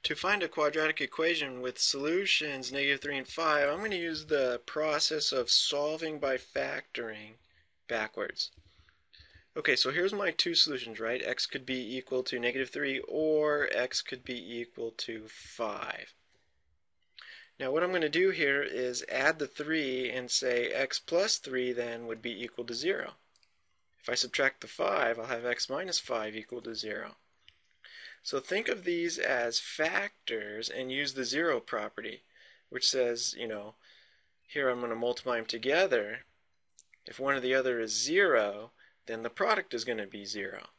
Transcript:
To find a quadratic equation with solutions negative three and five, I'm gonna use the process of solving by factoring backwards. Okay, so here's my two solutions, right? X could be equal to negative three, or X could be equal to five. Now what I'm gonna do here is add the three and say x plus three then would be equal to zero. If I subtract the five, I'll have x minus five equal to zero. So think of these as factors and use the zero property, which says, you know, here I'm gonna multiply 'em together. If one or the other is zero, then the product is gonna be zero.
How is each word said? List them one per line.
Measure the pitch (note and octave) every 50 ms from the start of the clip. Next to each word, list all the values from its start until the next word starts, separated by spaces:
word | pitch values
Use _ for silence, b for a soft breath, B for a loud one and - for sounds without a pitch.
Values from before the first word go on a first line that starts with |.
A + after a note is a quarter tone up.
| -
To | - D#3
find | - - F#3+ G#3 G3+
a | F3
quadratic | D#3+ - E3 D3+ D3 D3 D#3 D#3 D#3 D3+ -
equation | D3 B2+ - - D#3+ E3+ E3+ D#3 D3 C3+ B2+ B2
with | B2+ B2+ B2
solutions | - - - - C#3 C#3 D3+ E3 F#3 G3+ F#3 - - D#3 D3 C#3 C3 B2+ B2
negative | C3 C#3 C#3 C#3+ C#3+ C3
three | - D3 C#3+
and | C3+ C3
five, | - - - E3 D#3 D3+ D3 C#3+ C#3+
I'm | D3 F3
gonna | G#3 A3 G3+
use | F3 E3+ E3+ D#3+ D3+ D#3
the | D3+ D#3 C#3+ C3 B2+ B2 A#2+ -
process | - - D3+ D#3 D#3 D3 D#3 - - E3 D3+ C#3+ -
of | C#3 C3 A#2+ -
solving | - - - - D3 C#3+ D3 D3+ D#3 D#3+ E3 D#3 D#3 D3
by | D3 C3+ C3+
factoring | B2+ - - - C#3 C3+ C#3 C#3+ D3+ - _ _ - A#2+ A2+ G#2+ G#2 G#2+ A2 A2 _ _ b b b b b b _ _
backwards. | - A#2 A2 G#2+ A2 - - G2+ - - - - - _ - b b b b b b b b _ B B B B B B B B B _
Okay, | D#3+ D3+ - C3
so | - - B2+
here's | C#3+ E3+ F3+ G3 G#3+
my | G3+ G3+ F3
two | D#3+ - - F3 E3
solutions, | D3+ - D#3+ C#3+ B2+ A2+ A#2 A2 G#2+
right? | A2+ A2+ A#2+ - C2
X | - B2+ - -
could | - - D3 C3
be | C3 C3 B2+ B2 G#2 B2+
equal | C3 B2+ - C3 B2+ B2+
to | - - A#2+
negative | A#2+ B2 A#2+ C3+ C3 B2
three, | - C#3+ C#3+ C#3 C3+ C3+ -
or | - - D3+ D#3 D#3 D#3 D3+ D3+ D3+ D3 D3 C#3+ - -
X | G2+ B2+ B2+ - -
could | - - C3+ B2+ B2+
be | - B2+ A#2+ F2 F#2+ A#2+ A#2+
equal | A#2+ A#2 _ - A#2+ A2+
to | A2 - - - A2+ A2 A2
five. | A2 - - - - - - A#2 G#2+ G2+ G2+ - - - - - - - _ _ _ _ _ _ _ _ _ _ _ _ _ _ _ _ _ _ _ _ B B B B B B B B -
Now | C3+ C3
what | C#3 D#3+ F3+
I'm | F3+
gonna | F#3 F3 D#3+
do | D3 D3 E3+ F#3 G3
here | F3 D#3+ D#3 C#3 C#3 C#3+ C#3+
is | - - A#2 B2+ B2+ B2 B2 - -
add | - C3 C3 D3+ D#3+
the | D#3 D3
three | C3 - - D3 D3+ D#3+ D#3+ D3 C3 B2+ B2+ B2+ A#2+
and | A#2 B2+ B2 B2
say | - - - B2+ A#2+ A#2+ A#2+ -
x | - B2+ C3+ C3 -
plus | - - - E3 E3+ G3 A3 -
three | - - C#3+ B2+ B2+ B2 B2 A#2+
then | A#2+ A#2+ A#2+ A#2 A#2 A#2
would | A#2 A2+ A2+
be | A#2+ A#2 A2+ F#2+
equal | A#2+ A#2 - - A#2
to | A#2 A#2
zero. | A#2+ C#3+ F3 G3 - - - - _ _ _ _ - _ _ _ _ _ _ _ _ _ _ _ _
If | -
I | - B2
subtract | B2 - A#2 - - C#3 C3+ - -
the | -
five, | - - - - G3 G3 E3 C3+ A#2 A#2 A#2
I'll | A2
have | B2+ B2+ A#2 A#2+
x | B2 A#2+ - - -
minus | C3 D#3 F#3 F#3 E3+ -
five | - - C3 A2+ G#2+ G#2+ G#2+
equal | A2 G#2+ - B2 A#2+
to | A2 A#2 A2+
zero. | G#2+ - G#2+ G#2 F2+ - - - _ _ _ _ _ _ - _ _ _ _ _ _ B B B B B B B B B
So | - - C3+
think | - - F3+ G#3 A3+ -
of | - G3+ F3+
these | F3+ F3 E3+ E3+ E3+ E3
as | - - A2 C#3 B2 A#2+ A#2 A#2 -
factors | - - - - D#3 E3 F#3 G3+ G3+ G3+ _ _ _ - A#2 A2 G#2 G#2 G#2 A2 A2+ A2+
and | - C3 C3 C3
use | C3 C#3 C#3+ C3+ C3
the | C3+ B2+
zero | A2+ B2+ D3 E3+ E3 C#3+ A#2
property, | - - - A2 G#2 A2 - - A2+ A2 A2 - _ B B B B B B B B _
which | - - -
says, | - - C3 B2+ A#2+ A#2+ A#2 - - -
you | - A#2+
know, | A2+ G#2+ G#2 G2+ G#2+ A2+ b b b b b b b b b b b b b _
here | - - D3+ C#3 B2+
I'm | B2 A#2+
gonna | B2 A#2+ A2+
multiply | A#2 A#2+ A#2+ B2 - - C3 A#2+
'em | A2+ A2+
together. | - - A#2 A2+ C3 C#3+ E3+ G3 F3+ C3+ A#2 G#2 G#2 A2+ B2+ - _ _ _ _ _ _ _ _ _ _ - - _ - _ _
If | - - -
one | C3+ C#3 C#3
or | C3+
the | B2 B2+ C3
other | C3+ B2+ B2+ B2 A#2
is | A2+ A2
zero, | G#2+ - - C#3 E3 F#3+ G3+ F3 C3+ A2+ G#2 G#2 G2+ G#2 A2 A#2 _ b b b b b _
then | - A2+ A2+ A2+
the | A#2
product | - - G3 A3+ G#3+ F#3+ - - -
is | A#2 A2
gonna | B2 A#2+ A2 G2+
be | F#2+ F#2 G2+ G2+
zero. | G2 G#2 G#2 G2 F#2+ F#2+ G2+ - - _